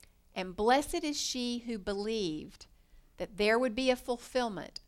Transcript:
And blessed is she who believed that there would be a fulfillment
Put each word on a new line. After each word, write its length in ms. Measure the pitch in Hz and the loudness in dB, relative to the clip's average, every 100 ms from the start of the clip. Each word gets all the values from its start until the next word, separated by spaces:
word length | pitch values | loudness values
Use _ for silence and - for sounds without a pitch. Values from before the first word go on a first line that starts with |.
| - _ _ | -20 _ _
And 220 | - 185 175 | -8 -6 2
blessed 480 | 214 262 302 339 | 6 6 4 -2
is 160 | 311 294 | -2 -2
she 400 | - 254 240 240 | -4 -2 -2 -2
who 180 | 233 226 | -4 -6
believed 880 | 185 196 208 226 185 156 - - - - _ - _ - | -4 -4 -2 -2 -2 -4 -8 -16 -20 -20 _ -20 _ -10
that 200 | 175 185 | -10 0
there 220 | 208 226 | 4 4
would 160 | 254 220 | 4 2
be 160 | 262 | 2
a 40 | 247 | 2
fulfillment 880 | - 247 - 262 240 180 - - | 0 -6 -2 -2 0 -4 -10 -14